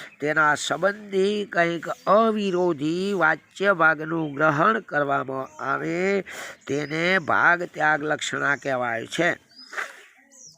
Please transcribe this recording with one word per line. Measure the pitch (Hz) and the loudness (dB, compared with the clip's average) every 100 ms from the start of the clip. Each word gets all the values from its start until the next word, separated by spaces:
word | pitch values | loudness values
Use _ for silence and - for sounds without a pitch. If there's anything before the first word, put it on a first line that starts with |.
| - - | -14 -6
તેના | 147 156 151 | 0 4 4
સંબંધી | 143 - 151 190 208 208 196 196 208 | 2 0 0 0 -2 -2 0 2 0
કંઈક | 202 175 170 170 160 - - | -2 0 0 0 -6 -6 4
અવિરોધી | 202 226 214 196 175 180 147 151 175 196 | 4 4 2 0 2 0 0 -2 -2 -2
વાચ્ય | 196 156 160 - - 196 | 2 2 0 -6 -2 0
ભાગનું | 180 160 151 156 165 156 | 4 2 2 -2 -4 -4
ગ્રહણ | 139 156 143 196 220 | 2 2 4 2 0
કરવામાં | - 151 139 139 131 131 131 - | -2 -2 0 -2 -2 -6 -8 -8
આવે | 123 139 156 170 190 196 - - - - - | -6 -4 -4 -2 0 -2 -4 -12 -14 -14 -6
તેને | 143 143 156 175 190 | -4 -4 -2 2 2
ભાગ | 131 101 147 175 | 2 2 4 2
ત્યાગ | 175 - 151 151 | -2 -2 0 0
લક્ષણા | 151 147 - 135 139 139 | -2 -4 -4 -2 -2 -2
કહેવાય | 139 127 123 113 117 | -2 -2 -2 -4 -6
છે. | - 170 - _ - - - - - - _ _ - - | 0 0 0 _ -20 -14 -12 -12 -14 -20 _ _ -20 -20